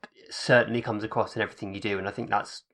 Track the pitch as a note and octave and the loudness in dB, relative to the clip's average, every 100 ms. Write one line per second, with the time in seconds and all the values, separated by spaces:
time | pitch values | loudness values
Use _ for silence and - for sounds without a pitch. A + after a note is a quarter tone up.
0 | - _ - - - B2 A#2+ A#2 A#2 G#2 | -20 _ -16 -8 6 6 6 0 -2 -4
1 | A2 A#2+ G2+ A2+ G#2 - G2+ G2 G#2 G2 | -2 -2 -2 0 -4 -4 -8 -6 -2 -2
2 | G2 G#2+ A#2 G2+ - - _ | -2 -4 0 0 -2 -12 _